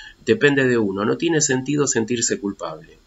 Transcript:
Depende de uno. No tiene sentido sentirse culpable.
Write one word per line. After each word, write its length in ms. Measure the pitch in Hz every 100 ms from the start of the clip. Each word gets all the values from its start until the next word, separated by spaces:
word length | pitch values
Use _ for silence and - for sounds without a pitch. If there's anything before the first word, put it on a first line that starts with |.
| - - -
Depende 400 | 107 143 139 127
de 120 | 120
uno. 280 | 104 95 110
No 120 | 131
tiene 240 | 165 160
sentido 460 | - 131 131 147 135
sentirse 520 | 120 110 120 117 101
culpable. 580 | 101 98 85 80 78 -